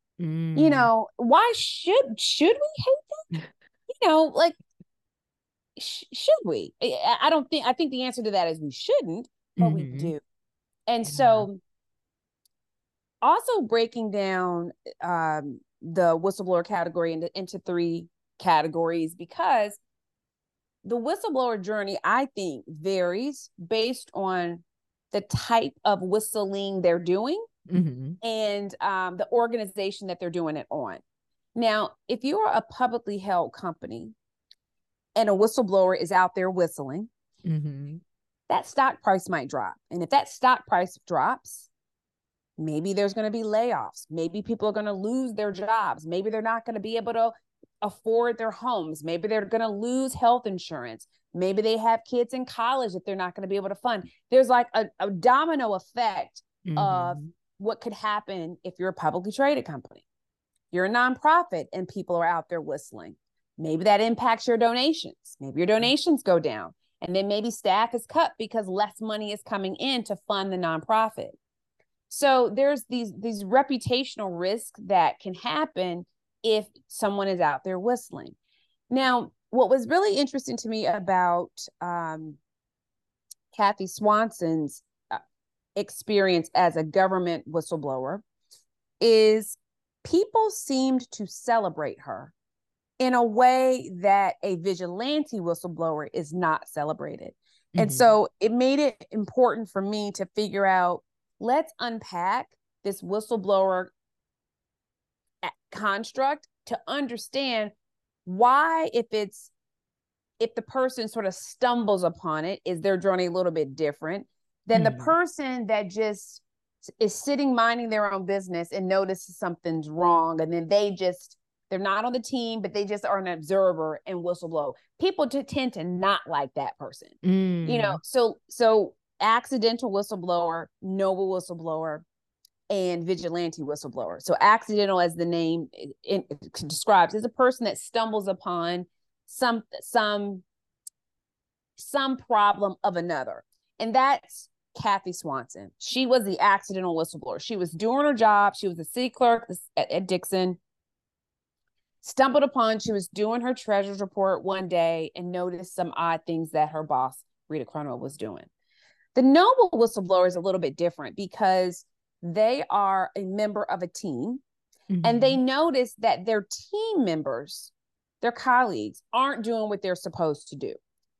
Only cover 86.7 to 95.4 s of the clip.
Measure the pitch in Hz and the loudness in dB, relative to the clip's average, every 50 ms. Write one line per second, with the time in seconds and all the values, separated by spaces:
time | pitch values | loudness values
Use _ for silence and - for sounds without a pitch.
86.7 | 160 165 160 156 - 190 190 190 190 185 180 175 170 - - - 156 165 156 - | 2 0 -4 0 2 4 4 4 2 0 0 -2 -2 -4 -6 -4 -4 -4 -4 -4
87.7 | 175 156 147 139 135 127 131 135 175 208 - _ _ _ _ _ - _ _ _ | -6 -6 -4 -6 -6 -4 -4 -6 -6 -8 -10 _ _ _ _ _ -20 _ _ _
88.7 | _ _ _ _ _ _ - 233 226 220 220 214 214 220 208 - - - _ _ | _ _ _ _ _ _ 4 6 8 8 8 8 6 4 0 -4 -10 -16 _ _
89.7 | _ _ _ _ _ _ _ - - 349 427 - - 453 440 427 - - - - | _ _ _ _ _ _ _ 0 2 2 2 2 2 2 2 2 0 -4 -4 -2
90.7 | 269 262 262 262 262 254 247 - - - 208 175 - - - - 226 226 208 180 | 0 2 2 2 2 0 -2 -6 -10 -10 -10 -10 -10 -10 -2 2 2 2 2 0
91.7 | 156 151 151 127 - - - 143 104 101 135 160 _ _ _ _ _ _ _ _ | -2 -4 -6 -6 -6 -10 -10 -12 -12 -12 -12 -16 _ _ _ _ _ _ _ _
92.7 | _ _ _ _ _ _ 262 254 254 247 240 226 208 233 254 254 254 262 262 262 | _ _ _ _ _ _ 0 2 4 4 4 4 4 6 6 6 6 6 4 2
93.7 | 254 247 - - 185 175 180 202 196 196 196 180 - - - 196 185 170 165 196 | 2 0 -2 -8 -10 -2 2 4 4 4 4 2 -2 -4 -4 -4 -4 -2 -2 -4
94.7 | 190 170 185 175 175 196 240 269 302 302 294 - - 202 | -4 -4 -6 -8 -8 -6 -4 -2 -2 -2 -2 -4 -6 -6